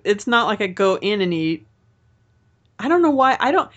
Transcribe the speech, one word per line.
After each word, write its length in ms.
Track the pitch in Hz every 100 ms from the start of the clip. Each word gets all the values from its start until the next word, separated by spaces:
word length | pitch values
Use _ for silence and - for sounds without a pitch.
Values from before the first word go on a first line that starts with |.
| 196
it's 220 | 208 -
not 200 | 233 233
like 140 | 208
I 60 | 196
go 300 | 180 196 190
in 200 | 196 208
and 120 | 180
eat. 320 | 165 160 160 - _ _ _ _ _ _ _ _ _ _ -
I 80 | 262
don't 140 | 349
know 100 | 320
why. 240 | 269 262 -
I 120 | 254
don't, 180 | 349 -